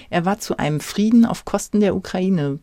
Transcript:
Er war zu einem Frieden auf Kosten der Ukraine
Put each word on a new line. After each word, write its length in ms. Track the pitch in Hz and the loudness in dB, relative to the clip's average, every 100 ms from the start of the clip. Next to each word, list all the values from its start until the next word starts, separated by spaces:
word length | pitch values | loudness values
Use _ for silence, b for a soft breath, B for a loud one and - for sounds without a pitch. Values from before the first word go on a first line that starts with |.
| B | B
Er 160 | 175 | -2
war 140 | 175 208 | -2 -2
zu 180 | - - | -4 -4
einem 240 | 147 151 | -2 -4
Frieden 460 | - - 214 233 233 | -4 0 4 6 4
auf 180 | - | 2
Kosten 360 | - 202 - 208 | -4 -6 -2 0
der 140 | 208 | 2
Ukraine 640 | 185 - 185 185 190 143 139 | 0 -4 -2 0 0 0 -4